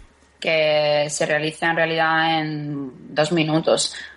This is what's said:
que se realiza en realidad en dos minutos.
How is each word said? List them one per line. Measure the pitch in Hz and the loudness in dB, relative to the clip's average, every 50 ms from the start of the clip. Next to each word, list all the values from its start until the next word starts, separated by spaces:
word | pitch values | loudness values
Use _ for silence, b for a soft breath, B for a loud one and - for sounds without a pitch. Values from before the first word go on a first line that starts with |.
| - - _ _ _ _ _ - | -20 -20 _ _ _ _ _ -6
que | - 170 160 156 156 151 151 151 151 147 147 147 147 151 | -2 0 2 2 2 4 2 2 2 2 2 2 0 0
se | - - 165 | -2 -2 0
realiza | 151 151 151 156 156 156 - 175 165 | 0 0 0 -2 -4 -4 -2 -2 0
en | 165 | 2
realidad | 165 165 165 160 160 160 160 160 160 165 165 160 160 | 2 0 0 2 0 2 2 2 2 2 2 0 0
en | 156 156 151 147 147 147 147 139 139 127 120 - - - - | -2 -2 -4 -6 -6 -6 -6 -6 -8 -10 -12 -16 -16 -6 0
dos | 143 156 156 | 0 0 2
minutos. | 175 165 151 156 151 165 165 135 110 - - - B B B B B | 2 0 2 2 2 2 2 2 2 2 0 -4 B B B B B